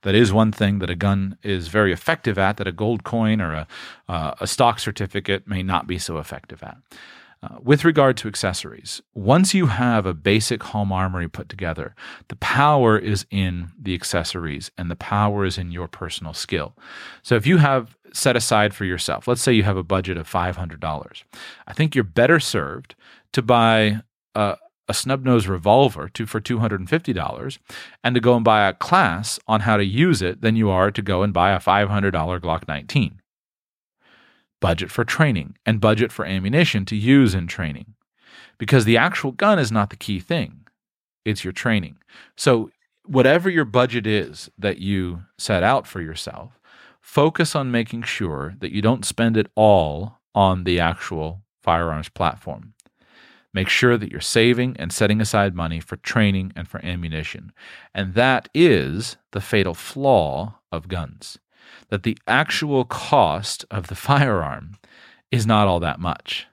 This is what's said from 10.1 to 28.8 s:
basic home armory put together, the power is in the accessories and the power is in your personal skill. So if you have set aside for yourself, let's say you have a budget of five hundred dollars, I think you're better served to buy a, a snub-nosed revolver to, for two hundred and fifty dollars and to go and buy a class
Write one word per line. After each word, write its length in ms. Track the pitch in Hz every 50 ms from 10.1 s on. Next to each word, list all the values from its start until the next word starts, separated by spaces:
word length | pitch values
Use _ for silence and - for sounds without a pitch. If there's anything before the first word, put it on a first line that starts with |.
| 87
basic 480 | 78 73 95 101 110 107 - 120 107 -
home 280 | - - 107 101 98
armory 380 | 95 92 95 95 92 90 85 80
put 200 | - - 92 -
together, 460 | - 95 92 85 80 80 78 - _ _ - - - - _ _
the 80 | -
power 600 | - - - - 135 143 147 151 139 123 113 110
is 300 | 107 - 107 104 98 - _
in 400 | - 98 95 90 90 87 85 85 - -
the 140 | - 98 90
accessories 760 | 85 - - - 87 85 - - 92 85 78 71 71 - - _ -
and 120 | 90 85
the 60 | 82
power 480 | - - - 104 104 104 104 104 101 98
is 140 | 92 87 -
in 120 | 90 87
your 160 | 85 87 87
personal 460 | 82 - - 90 85 - - - 78 73
skill. 420 | - - - - 85 73 - _ _ - - - - - - - - _
So 120 | - 123
if 120 | 113 104
you 120 | 139 185 175
have 360 | 151 143 135 131 117 117 _ _ _ - _
set 220 | - - 139 123
aside 360 | 120 113 - 117 107 104 104 98
for 140 | - 104
yourself, 420 | 92 90 90 - - 73 - - -
let's 140 | 123 120 -
say 100 | 135 123
you 120 | 110 95
have 120 | 101 98
a 80 | 95 90
budget 320 | 82 98 95 92 95 90
of 100 | 85 80
five 300 | - - 92 87 90 87
hundred 240 | 87 92 82 80 73
dollars, 440 | 73 80 78 71 - - - - _ _ - - - - - - -
I 80 | - -
think 200 | - 160 156 -
you're 100 | 135 113
better 360 | 95 - - 117 131 170 160
served 540 | - - - 98 76 69 82 120 135 _ - _ _ - - _ _ _ -
to 100 | - 120
buy 580 | 110 123 117 117 113 113 110 107 107 104 110 - _ _ _ _ _ _
a, 220 | 107 104 101 95 - _ - _ _ _ -
a 60 | 110
snub-nosed 520 | - - 127 135 135 131 131 123 117 101
revolver 600 | 92 98 87 82 101 107 131 143 123 95 80 73 98
to, 160 | _ - 117
for 160 | 110 - 110
two 200 | 107 - 123 113
hundred 200 | 117 110 104 95
and 80 | 92 92
fifty 240 | - 165 165 - 117
dollars 460 | 90 71 65 - - - 135 135 - _ _ - - - - - _ -
and 120 | 120 123
to 60 | 123
go 140 | 117 123 123
and 120 | 120 113
buy 200 | 113 110 107 104
a 60 | 95 92
class 680 | _